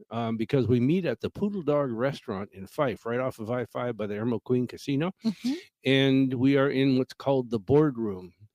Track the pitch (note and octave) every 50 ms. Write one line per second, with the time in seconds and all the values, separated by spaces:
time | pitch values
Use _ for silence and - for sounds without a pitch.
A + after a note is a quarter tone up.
0 | - - G#2+ A#2 A#2 A#2 A2+ A2 A2+ - - C#3 A#2+ G#2 B2+ B2 A#2 C3+ E3+ G3
1 | F3 D3+ A#2 - - F2 - - G3+ G#3 G3+ G3 D3+ C#3 D3 D3 C#3+ C3 A2+ A2
2 | B2 C#3 - - - - G2+ F#2+ G#2 G#2 - G2+ F#2+ - - - D3+ C3 G2 -
3 | - A2+ A#2 B2 B2+ C3 - - A2 G#2 B2 B2 A#2+ - - B2 B2 B2 A#2 G2+
4 | G#2+ G2+ G#2 G#2 A2+ B2 A#2+ G#2 - - B2+ B2 B2 A2+ - - - - C#3 C3+
5 | D#3+ F#3 - _ - A3+ F#3 - - A#3+ C#4 F4+ G4+ - _ _ - B2+ C3+ C3+
6 | C3+ C3+ C3+ C3+ C3+ C3 C3 A#2+ B2+ C3+ C#3 C#3 C3+ C#3+ B2+ C3 C3+ C#3 C3 B2+
7 | C3 - - - - C#3 C#3 C3 B2+ A2+ A#2 A2 F#2 - C3+ D3+ D#3 D3+ C3 A#2
8 | A2+ G#2+ F#2+ F#2 F2+ F2+ - _ G#2 -